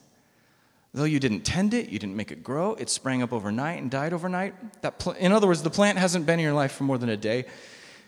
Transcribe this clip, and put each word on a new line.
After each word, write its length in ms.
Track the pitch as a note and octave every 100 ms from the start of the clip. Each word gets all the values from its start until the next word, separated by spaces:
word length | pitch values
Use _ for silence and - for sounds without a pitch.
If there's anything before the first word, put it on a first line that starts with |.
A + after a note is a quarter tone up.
| _ _ _ _ _ _ _ _ _
Though 100 | C3
you 160 | D#3 D3
didn't 220 | C3 G2+
tend 320 | - E3+ G#3
it, 160 | A#3+ -
you 100 | G#2
didn't 160 | G2+ G2+
make 160 | G2+
it 120 | D2+
grow, 320 | A2 C#3 G3 -
it 140 | A#2
sprang 320 | - C3 B2+
up 120 | A#2+
overnight 480 | A#2+ G#2 A2 D3 E3+
and 100 | C3
died 220 | C3+ D3+
overnight." 680 | E3+ F3+ F3+ G3 F#3+ G#3+ -
That 160 | - -
pl-, 140 | F3+
in 200 | - F#3
other 140 | A3 G3+
words, 160 | E3
the 60 | D#3
plant 280 | - G3+ F#3+
hasn't 280 | F#3 F3 D3+
been 140 | E3+
in 60 | D#3
your 80 |
life 180 | D3 C3+
for 140 | - C#3
more 120 | B2+
than 120 | A#2+
a 80 | G#2+
day. 260 | G#2+ B2 B2 - - - - -